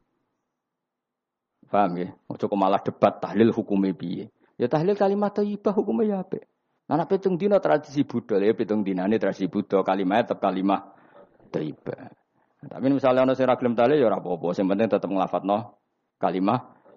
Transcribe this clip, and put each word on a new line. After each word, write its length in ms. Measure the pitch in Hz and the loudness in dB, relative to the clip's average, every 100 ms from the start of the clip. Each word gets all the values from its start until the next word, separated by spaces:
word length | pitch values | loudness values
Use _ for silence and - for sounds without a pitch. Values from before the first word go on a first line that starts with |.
| _ _ _ _ _ _ _ _ _ _ _ _ _ _ _ _ _ | _ _ _ _ _ _ _ _ _ _ _ _ _ _ _ _ _
Paham 240 | 101 95 | 0 0
nggih? 160 | 87 92 - - | -2 -8 -10 -14
Ojo 240 | - 107 | -6 -4
kok 80 | 101 | 0
malah 240 | 95 98 | 2 2
debat 400 | - - 101 - | -2 2 2 2
tahlil 320 | 87 98 113 | -2 2 4
hukume 400 | 113 101 98 98 | 2 -2 0 0
piye. 400 | 90 87 - 113 _ _ - | -2 -6 -8 -10 _ _ -6
Ya 80 | 120 | -2
tahlil 320 | 151 180 202 | 0 0 0
kalimat 320 | 196 202 202 | 0 0 -2
thayyibah 400 | 202 208 202 214 | -2 -4 -2 -2
hukumnya 340 | 202 214 226 | -2 -2 0
ya 120 | 220 196 - | 0 -2 -6
apik. 160 | - - _ _ _ - | -10 -12 _ _ _ -4
Nah, 80 | 147 | -2
nek 80 | 160 | 0
pitung 240 | 190 190 170 | 0 0 0
dina 240 | 202 196 | 2 2
tradisi 400 | 160 151 147 139 | 2 0 0 -4
Buddha, 400 | 135 120 - 98 | -2 -4 -2 2
ya 80 | 101 110 | 2 2
pitung 260 | 104 107 | 0 0
dinane 380 | 98 95 95 110 | 0 -2 0 0
tradisi 240 | 98 92 92 | 0 -2 -2
Buddha, 400 | 101 - 98 95 | -2 0 0 2
kalimat 400 | 98 92 107 - | 0 2 0 0
tetep 160 | 92 | -2
kalimat 400 | 101 95 98 95 - - _ - - _ - | -2 0 0 -2 -4 -20 _ -20 -20 _ -10
thayyibah. 560 | - 78 - - - - - _ _ _ _ | -8 -6 -10 -12 -14 -16 -20 _ _ _ _
Tapi 280 | 139 - 131 | -16 -4 0
misalnya 320 | 139 131 127 | 2 4 4
ana 100 | 131 127 | 4 2
sing 80 | 127 | 2
ra 80 | |
gelem 240 | 123 123 117 | 2 0 2
tahlil 240 | 120 151 | 4 4
ya 80 | 113 | 2
ora 80 | - | 0
apa-apa, 320 | 87 85 85 | -4 -4 -4
sing 160 | 90 92 | 0 0
penting 240 | 98 110 | 0 0
tetep 160 | 98 92 | 0 -2
nglafadzno 720 | 95 92 90 92 104 113 _ _ _ _ _ | -2 -2 -2 -2 -2 -4 _ _ _ _ _
kalimat. 560 | 92 92 95 123 - - _ | -2 0 0 0 -4 -20 _